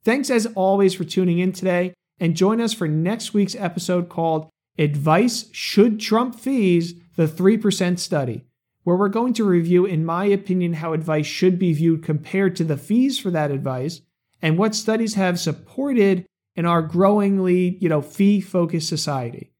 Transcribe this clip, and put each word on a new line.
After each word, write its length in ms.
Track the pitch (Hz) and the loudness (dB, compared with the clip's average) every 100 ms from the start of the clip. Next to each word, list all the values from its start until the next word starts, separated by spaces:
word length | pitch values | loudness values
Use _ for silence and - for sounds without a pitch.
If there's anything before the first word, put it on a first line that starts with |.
Thanks 260 | - 254 269 | 0 0 0
as 160 | 247 220 | -2 -2
always 400 | 226 190 196 196 | 0 0 4 2
for 100 | 180 | 0
tuning 340 | 165 - 185 170 | -4 0 0 2
in 140 | 185 | 0
today, 420 | 185 185 175 180 - _ _ | -2 -2 0 -2 -8 _ _
and 160 | 170 | -2
join 280 | 165 185 226 | 2 2 2
us 100 | 233 | -2
for 160 | 226 165 | -2 -2
next 460 | 156 165 220 - | 0 -2 -4 -4
week's 220 | 208 196 - | -2 -2 -2
episode 520 | 190 180 175 180 175 | -6 -6 -2 -2 -2
called 400 | - 165 160 156 _ _ - | -4 -2 -2 -6 _ _ -2
Advice 720 | 151 143 151 160 247 - - | -2 0 2 2 2 -2 -10
Should 480 | - - - 233 214 | -12 -2 4 4 4
Trump 400 | - 214 254 240 | 0 0 0 -4
Fees, 540 | 262 269 196 175 170 - _ - | -4 0 2 2 0 -8 _ -2
the 120 | 160 | -2
Three 300 | 160 185 220 | 2 2 4
percent 420 | 214 185 180 175 | 0 0 0 -2
Study, 460 | - 160 127 110 - _ _ _ | -2 -2 -2 -6 -12 _ _ _
where 120 | - 180 | -2 0
we're 140 | 202 | 0
going 240 | 214 247 | 0 -2
to 100 | 226 | 0
review, 400 | 208 175 170 175 | 2 2 4 2
in 220 | 190 170 165 | 2 0 -2
my 180 | 170 | -2
opinion, 500 | 202 202 196 185 175 | 0 0 0 -2 0
how 200 | 165 165 | -4 -4
advice 320 | 160 165 156 151 | -4 -2 -2 -2
should 320 | - 185 180 | 0 0 2
be 160 | 185 | 0
viewed 280 | 147 165 160 | 2 2 0
compared 540 | 160 151 - 196 196 180 | -2 -4 -2 0 0 0
to 80 | |
the 140 | 165 143 | -2 -4
fees 400 | - 220 262 247 | 0 2 2 0
for 120 | 202 | -4
that 180 | 170 147 | -2 -2
advice, 500 | 139 135 127 143 - _ _ _ _ | -2 -4 -4 -6 -8 _ _ _ _
and 160 | 160 165 | -2 2
what 180 | 214 | 0
studies 400 | 214 - 220 226 | 0 -2 -2 -2
have 240 | 214 185 180 | 0 -2 -2
supported 840 | - - - - 277 240 196 180 180 _ _ | -4 -6 -10 -6 -2 2 4 2 -4 _ _
in 100 | - | -4
our 160 | 170 170 | 0 0
growingly, 960 | 160 170 196 208 202 196 185 180 180 180 | 0 2 4 4 2 0 2 2 0 0
you 80 | 175 | 0
know, 120 | 151 | 0
fee-focused 880 | 143 - 196 208 180 185 170 170 156 | -4 0 2 2 0 -2 0 -2 -4
society. 640 | 156 - 135 120 123 - _ | -6 -4 -6 -6 -12 -18 _